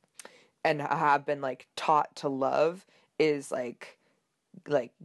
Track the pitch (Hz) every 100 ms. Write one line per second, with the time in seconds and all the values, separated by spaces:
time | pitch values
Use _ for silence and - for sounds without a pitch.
0 | _ _ - - _ _ 160 151 143 143
1 | 151 143 139 143 135 131 - - - 151
2 | - - 151 135 131 135 156 185 _ _
3 | _ - 156 147 135 - 123 120 - -
4 | _ _ _ _ _ - - 143 120 _